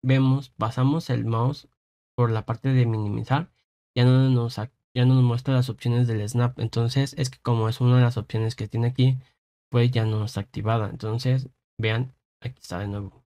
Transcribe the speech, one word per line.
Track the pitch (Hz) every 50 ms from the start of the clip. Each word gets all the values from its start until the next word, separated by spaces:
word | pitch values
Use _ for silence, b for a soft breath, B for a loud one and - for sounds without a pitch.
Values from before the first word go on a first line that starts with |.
| -
vemos, | 127 131 135 135 131 131 139 139 -
pasamos | _ _ 107 110 - - 127 135 147 165 165 -
el | 127 117 113
mouse | 113 113 113 120 131 147 - - _ _ _ _ _ _ _ _ _ _
por | - 120 117 113
la | 110 104
parte | - 120 113 - 139
de | 135 131 123
minimizar, | 117 113 107 107 104 104 113 113 - 127 143 175 - _ _ _ _ _ _ _ _ _
ya | 123 123
no | 127 127 131 131 131
nos | 131 123 117 117 123 -
ac-, | 107 120 _ _ _ _ _
ya | 127 123
no | 127 131
nos | 131 123
muestra | 123 117 120 - - 135
las | 123 123 127
opciones | 110 - - 120 120 120 123 120
del | 113 107 104 104
snap. | - 120 120 123 127 -
Entonces | 113 110 - 117 117 117 123 135 135 139 -
es | - - 127
que | - _
como | _ - 120 113 110 113
es | 117 -
una | 127 123 123
de | 127 123
las | 120 120
opciones | 113 104 - - 110 110 113 113
que | - 110
tiene | 104 - 113 117 120
aquí, | 123 - 127 131 131 131 B B B B _ _ _ _ _ _
pues | - 123 120 123 123
ya | 120 110
no | 110 107 107 107
está | 107 - 98
activada. | 98 _ _ 110 104 107 113 113 107 98
Entonces | - 123 - 110 110 120 127 131 127 131 127 127 _ _ _ _ _ -
vean, | 110 110 110 113 127 131 - _ _ _ _ _ -
aquí | 127 127 _
está | _ - - 90
de | 101 101
nuevo. | 101 101 101 95 _ _ _